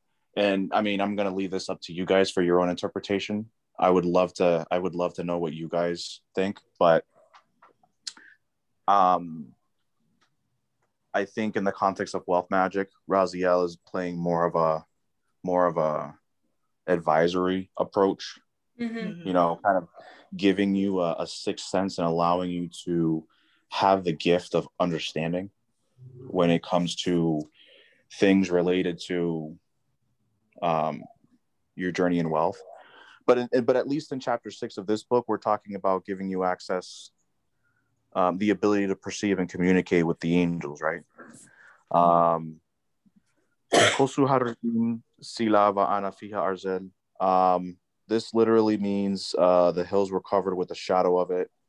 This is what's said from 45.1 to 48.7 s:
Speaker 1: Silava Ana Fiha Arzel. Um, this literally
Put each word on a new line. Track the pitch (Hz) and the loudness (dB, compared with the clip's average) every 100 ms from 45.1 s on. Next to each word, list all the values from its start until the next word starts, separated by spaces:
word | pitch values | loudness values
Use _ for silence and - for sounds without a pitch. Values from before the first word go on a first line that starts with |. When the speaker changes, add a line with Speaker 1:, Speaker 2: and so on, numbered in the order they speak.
| _ | _
Speaker 1:
Silava | - - 113 104 104 98 98 | -16 -2 2 6 4 4 0
Ana | 101 98 | 0 -4
Fiha | - 104 104 | -8 -10 -4
Arzel. | 87 92 95 92 95 _ _ - | -4 -4 -4 -6 -6 _ _ -2
Um, | 95 92 92 90 90 90 _ _ _ | 2 4 4 2 -2 -12 _ _ _
this | 113 - | -4 0
literally | 110 113 113 110 | 2 4 4 4